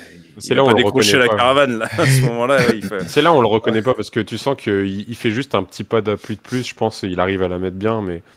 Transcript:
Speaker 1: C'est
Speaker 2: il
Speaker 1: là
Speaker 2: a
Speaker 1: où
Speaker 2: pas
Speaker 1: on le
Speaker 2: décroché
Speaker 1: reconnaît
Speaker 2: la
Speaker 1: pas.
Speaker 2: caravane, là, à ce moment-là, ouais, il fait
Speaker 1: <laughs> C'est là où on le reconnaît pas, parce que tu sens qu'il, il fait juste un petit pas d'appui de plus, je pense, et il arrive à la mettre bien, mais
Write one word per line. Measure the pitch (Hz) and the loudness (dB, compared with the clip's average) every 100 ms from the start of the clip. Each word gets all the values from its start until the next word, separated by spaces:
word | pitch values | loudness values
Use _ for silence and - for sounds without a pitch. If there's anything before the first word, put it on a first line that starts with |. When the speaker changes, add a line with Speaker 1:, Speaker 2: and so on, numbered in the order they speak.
| - - - 107 | -20 -20 -20 -12
Speaker 1:
C'est | - | -2
Speaker 2:
il | 127 | 2
Speaker 1:
là | |
Speaker 2:
a | |
Speaker 1:
où | 135 | 4
Speaker 2:
pas | |
Speaker 1:
on | 104 | 4
le | |
Speaker 2:
décroché | 104 131 104 101 | 4 2 2 4
Speaker 1:
reconnaît | 120 | 4
Speaker 2:
la | |
Speaker 1:
pas. | 110 | 4
Speaker 2:
caravane, | 123 139 135 113 | 2 4 2 0
là, | 110 110 | -6 0
à | 127 | 2
ce | 131 | 4
moment-là, | 127 117 120 139 | 2 0 0 2
ouais, | 117 113 | 2 -2
il | |
fait | 98 101 | -4 -8
Speaker 1:
<laughs> | 87 | -2
C'est | 147 | 0
là | 160 | 4
où | 151 | 4
on | |
le | 110 | 4
reconnaît | 107 117 110 | 2 0 -2
pas, | 113 | 0
parce | 123 104 | -4 -4
que | 117 | -4
tu | 101 113 | -4 -4
sens | 139 135 | -4 -4
qu'il, | - 98 98 98 110 | -2 0 0 -4 -10
il | 117 | -4
fait | 113 | -4
juste | 110 135 104 | -2 -2 -2
un | |
petit | 92 - | -4 -10
pas | 104 113 | -2 -2
d'appui | 104 101 - 104 | 0 -4 -6 -12
de | |
plus, | - 123 120 | -6 -6 -6
je | - | -4
pense, | 113 - | -4 -4
et | 98 | -6
il | 90 | -2
arrive | 92 95 | 0 0
à | 92 | -2
la | 90 | -4
mettre | 92 92 | -6 -4
bien, | 107 113 | -4 -4
mais | 95 85 - | -4 -8 -12